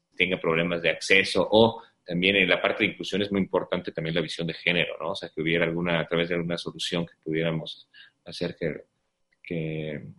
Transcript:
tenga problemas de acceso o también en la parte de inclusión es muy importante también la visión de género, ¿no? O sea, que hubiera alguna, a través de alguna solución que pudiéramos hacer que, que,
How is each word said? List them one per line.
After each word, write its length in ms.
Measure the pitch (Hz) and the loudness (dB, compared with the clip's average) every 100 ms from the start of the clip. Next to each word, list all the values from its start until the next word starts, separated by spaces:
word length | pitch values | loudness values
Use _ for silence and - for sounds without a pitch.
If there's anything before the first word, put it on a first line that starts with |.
| _ - | _ -2
tenga 240 | 90 90 | -2 0
problemas 440 | 85 82 87 85 | 0 2 0 0
de 60 | 82 | 0
acceso 560 | 78 - 98 95 98 - | -2 2 4 4 0 4
o 320 | 110 113 - - _ | 6 6 4 -12 _
también 320 | - 87 92 101 | -6 0 4 4
en 120 | 90 | 4
la 140 | 87 | 4
parte 220 | 101 - | 2 2
de 80 | 98 | 0
inclusión 320 | 82 85 95 | 0 -4 -2
es 80 | 101 | 0
muy 100 | 98 | 0
importante 500 | 90 90 85 90 85 | 2 0 0 -4 -4
también 220 | - 80 | -6 -2
la 80 | 82 | -2
visión 240 | 78 - 82 | -2 -4 -6
de 80 | |
género, 420 | - 85 87 82 - | -2 0 0 0 -4
¿no? 120 | 80 | -6
O 40 | 98 | -6
sea, 140 | 87 | -8
que 80 | - | -4
hubiera 240 | 80 85 82 | 0 2 2
alguna, 340 | 82 87 85 | 0 0 0
a 80 | 78 | 0
través 220 | 82 85 | 0 0
de 60 | 85 | -2
alguna 200 | 85 85 | -2 -4
solución 480 | 82 82 - 87 | -6 -8 -4 -4
que 100 | 85 - | -4 -8
pudiéramos 680 | 80 78 82 80 76 - - - - _ 87 | -4 -2 0 -2 -6 -12 -20 -20 -20 _ -16
hacer 300 | - 87 - | -6 -6 -4
que, 300 | 82 - - _ _ _ _ _ | -6 -6 -12 _ _ _ _ _
que, 640 | - 85 80 78 78 73 - | -8 -4 -4 -4 -6 -8 -12